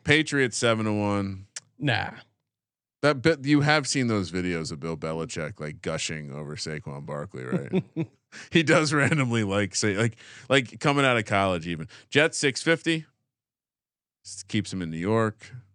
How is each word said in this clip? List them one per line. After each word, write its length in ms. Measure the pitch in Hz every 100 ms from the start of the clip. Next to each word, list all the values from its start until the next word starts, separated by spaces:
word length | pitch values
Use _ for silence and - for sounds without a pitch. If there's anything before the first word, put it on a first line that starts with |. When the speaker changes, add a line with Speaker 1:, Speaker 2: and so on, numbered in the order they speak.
Speaker 1:
Patriots 540 | - 147 156 143 131 -
seven 280 | 120 113 110
to 80 |
one. 520 | 104 104 101 98 95 95 - - -
Speaker 2:
Nah. 340 | 151 107 98 - - _ _ _ _ _ _ _
Speaker 1:
That 200 | 143 147
bit, 240 | 120 156 135
you 160 | 147
have 240 | 147 156 135
seen 200 | 143 123
those 240 | 110 90
videos 400 | 90 90 85 78
of 80 | 80
Bill 180 | 80 80
Belichick, 600 | 80 80 78 - 76 -
like, 220 | 76 76
gushing 500 | - 80 - 78 71
over 220 | 69 73 76
Saquon 500 | - 76 - 71 71
Barkley, 380 | 73 73 -
right? 400 | 64 175 135 185 - -
Speaker 2:
<laughs> 120 | 165 _ _ - -
Speaker 1:
He 120 | -
does 280 | 156 147 151
randomly, 540 | 143 127 156 131 117 104
like, 300 | 98 101 -
say, 200 | 110 98
like, 220 | 117 - - - -
like, 320 | 135 117 110
coming 240 | 156 143 139
out 100 | 120
of 80 |
college 440 | 104 101 98 90 80
even. 200 | 85 80 - -
Jets 280 | 139 160 -
six 240 | 147 -
fifty. 440 | - 165 - 160 156 _ _ _ _ _ _ _ _ _ _ _ -
S-, 180 | - -
keeps 240 | 110 95
him 80 | 95
in 80 | 85
New 60 | 80
York. 540 | 90 113 110 110 - 127 -